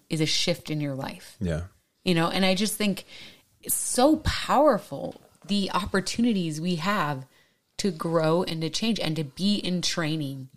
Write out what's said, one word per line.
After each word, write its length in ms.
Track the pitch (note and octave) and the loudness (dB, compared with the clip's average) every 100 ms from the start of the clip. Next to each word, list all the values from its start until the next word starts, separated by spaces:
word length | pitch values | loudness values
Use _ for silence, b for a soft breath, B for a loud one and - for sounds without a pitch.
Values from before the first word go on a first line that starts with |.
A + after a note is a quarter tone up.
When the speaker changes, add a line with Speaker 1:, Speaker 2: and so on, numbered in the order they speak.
| _ | _
Speaker 1:
is 100 | D#3+ | -2
a 40 | D#3 | 0
shift 440 | - - E3+ - | 2 0 -2 -4
in 100 | D3+ | -4
your 140 | C#3+ C3 | -4 -4
life. 400 | C#3 - - - | -8 -10 -18 -6
Speaker 2:
Yeah. 240 | F2+ D#2+ F2+ - _ _ | -2 -2 -6 -14 _ _
Speaker 1:
You 120 | F3+ E3+ | 0 2
know, 140 | E3 | 2
and 140 | F#3 F#3+ | 2 2
I 100 | F#3+ | 2
just 200 | G#3 - | 0 0
think 300 | G#3 F#3 - B B B B _ | -2 -2 -8 B B B B _
it's 140 | - - | -6 -4
so 400 | - - C#4+ D#4 | 0 4 6 4
powerful, 1040 | - - - A3 D4+ G#3 - - - - - _ - | 2 -4 2 6 6 4 -2 -8 -10 -12 -20 _ -4
the 240 | G3+ F#3+ | -2 0
opportunities 880 | - G3+ G3 F#3+ - A#3+ G3+ E3 D3+ | -2 0 -2 -2 0 2 2 0 -2
we 160 | F3 E3+ | -2 -2
have 480 | F3+ G#3 D3+ C3+ C3 b b b _ - | 0 0 -2 -4 -8 b b b _ -4
to 140 | G3+ | -4
grow 500 | D#3+ E3+ E3 D#3 E3+ | -2 0 2 4 2
and 180 | - E3 | 0 -4
to 80 | D#3+ | -4
change 300 | - A3+ G3+ | -2 0 0
and 160 | E3 D#3+ | 0 -2
to 80 | |
be 320 | C#3+ - F#3+ G#3 | -4 -2 0 2
in 240 | - F3+ | 0 -2
training 680 | - - D#3 D#3+ C#3 C3+ C3 | -2 -2 -2 -2 -4 -8 -12